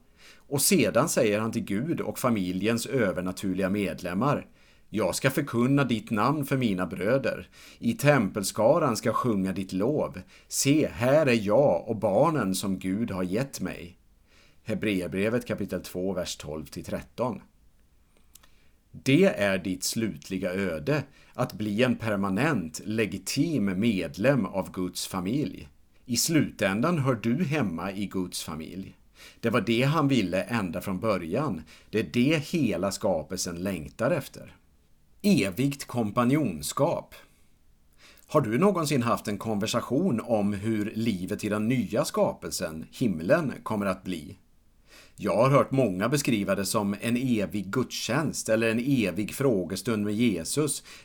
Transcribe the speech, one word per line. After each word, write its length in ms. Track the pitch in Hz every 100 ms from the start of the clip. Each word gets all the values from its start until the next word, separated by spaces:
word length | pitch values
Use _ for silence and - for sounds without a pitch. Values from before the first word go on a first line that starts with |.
| _ _ - -
Och 260 | - 139
sedan 480 | - 190 104 101 165
säger 300 | - 113 104
han 120 | 113
till 120 | 110
Gud 380 | 92 98 151 107
och 180 | 98 -
familjens 680 | 123 110 90 92 101 117 -
övernaturliga 840 | 131 101 85 90 90 98 92 92
medlemmar: 800 | 104 95 71 87 90 135 110 - - - _ _
"Jag 260 | 101 92 -
ska 160 | 139
förkunna 520 | 151 139 117 123 139
ditt 280 | 127 110 -
namn 340 | 107 117 156 135
för 120 | 135
mina 280 | 120 92 90
bröder. 640 | 87 95 135 110 - - - - -
I 140 | 117
tempelskaran 1040 | 113 143 143 95 107 98 - 110 165 147 107
ska 160 | 117
sjunga 400 | 107 127 101 92
ditt 200 | 95 95
lov. 480 | 92 110 151 80 87 - - _
Se, 420 | - 139 147 113
här 320 | - 123 147 143
är 200 | 117 101
jag 420 | 110 143 - 101
och 80 | 107
barnen 600 | 92 98 156 151 98 92
som 240 | 101 92
Gud 320 | 92 98 117
har 120 | 92
gett 380 | 92 101 139 -
mig." 360 | 92 58 87 - _ _ _ - - -
Hebreerbrevet 840 | - 101 107 95 87 95 104 120 120
kapitel 340 | 107 95 90
två, 320 | - 92 92
vers 240 | 90 82 -
tolv 280 | 71 78 76
till 180 | 90
tretton. 580 | 82 95 - - 123 98 - _ _ _ _ _ _ _ _ - - - - _ _
Det 340 | 92 - 139 190
är 320 | - 101 98
ditt 260 | 95 92
slutliga 680 | - 113 110 - - 95 92
öde, 500 | 92 98 80 73 147 139 - -
att 200 | - 127
bli 300 | 92 107 104
en 120 | 127 113
permanent, 840 | 110 101 98 95 147 123 82 - 95
legitim 920 | 110 104 92 - 135 165 139 98 92
medlem 680 | 117 95 82 85 107 139 92
av 260 | 95 82
Guds 360 | 95 92 - -
familj. 640 | 95 90 135 127 - - _ _ _ -
I 120 | 117
slutändan 840 | - 160 101 - 98 101 151 170
hör 160 | 131 113
du 280 | 113 131
hemma 480 | 156 151 101 82 95
i 140 | 98 95
Guds 380 | 95 90 -
familj. 540 | - 78 78 90 - - _ - - -
Det 100 | 117
var 120 | 117
det 220 | 101 117
han 240 | 139 160 143
ville 360 | 131 92 92
ända 380 | 92 117 92 80
från 180 | - 90
början. 640 | 110 95 82 104 147 82 - - -
Det 100 | 104
är 100 | 107
det 300 | 120 131 160
hela 480 | 147 175 120 87 98
skapelsen 640 | - 107 85 76 92 92 85
längtar 560 | 95 87 73 - 117
efter. 440 | 165 - - - - _ _ _ _ _ -
Evigt 680 | 208 165 98 92 139 139 -
kompanjonskap. 1300 | 123 104 98 120 147 127 78 73 - 151 151 - - - _ _ _ _ _ _ _ - - -
Har 140 | 156
du 160 | 110 117
någonsin 460 | 196 175 147 143
haft 240 | 117 98 -
en 100 | 101
konversation 840 | 113 104 110 117 - 123 190 113
om 320 | - 110 101
hur 380 | 101 107 110 104 107
livet 480 | 113 92 90 101
i 60 | 107
den 180 | 107 107
nya 380 | 127 95 110 156
skapelsen, 800 | 214 180 98 87 - 87 80 -
himlen, 600 | - 123 80 87 160 143 -
kommer 220 | - 110 98
att 180 | 92
bli? 340 | 92 85 73 95 _ _ _ _ _ - - -
Jag 140 | 95 92
har 140 | 131
hört 220 | 139 110
många 380 | 135 120 90 113
beskriva 460 | 147 143 110 95 98
det 100 | 98
som 300 | 113 101 101
en 160 | 113 120
evig 540 | 131 113 92 104 95
gudstjänst 800 | 127 117 - - 131 147 - -
eller 200 | 110 113
en 100 | 110
evig 540 | 127 131 98 85 98
frågestund 720 | - 139 101 87 95 - 110 104
med 80 |
Jesus 720 | 107 120 87 82 - 151 - - -